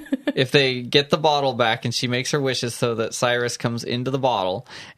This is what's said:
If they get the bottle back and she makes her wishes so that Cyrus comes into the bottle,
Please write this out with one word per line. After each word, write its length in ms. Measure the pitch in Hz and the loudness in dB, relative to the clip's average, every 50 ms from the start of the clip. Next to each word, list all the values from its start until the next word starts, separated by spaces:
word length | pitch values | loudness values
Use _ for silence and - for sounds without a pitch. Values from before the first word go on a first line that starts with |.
| - - 277 262 - 302 285 | 0 0 -4 -2 -2 -2 0
If 140 | - 131 123 | 2 0 0
they 320 | - 143 135 131 127 123 123 | 2 2 2 2 2 -2 -4
get 260 | 117 - 143 139 - | 2 2 2 2 4
the 80 | 170 | 0
bottle 380 | 160 151 156 147 143 139 135 120 | 2 2 2 2 4 2 0 2
back 320 | 113 120 110 113 117 - | 2 2 2 2 0 -2
and 80 | 120 110 | -4 -4
she 140 | - - 123 | -2 -2 -2
makes 240 | 123 123 131 - - | -2 -2 -2 0 0
her 80 | 147 | 0
wishes 340 | 135 131 123 - - 120 - | 0 0 0 0 -2 -4 -2
so 220 | - - 120 113 | -2 0 0 0
that 180 | 110 - - - | 0 -2 -2 -2
Cyrus 420 | - 131 123 120 123 120 120 - | 0 2 2 2 2 0 -2 -2
comes 280 | - - 120 117 117 - | -2 -2 -2 -2 -2 -4
into 260 | - 120 120 127 131 | -4 -2 -2 -2 -2
the 80 | 131 139 | -2 2
bottle, 480 | 127 127 117 101 95 92 92 113 - - - - - - - | 2 2 2 2 2 0 0 -2 -6 -10 -16 -16 -16 -16 -12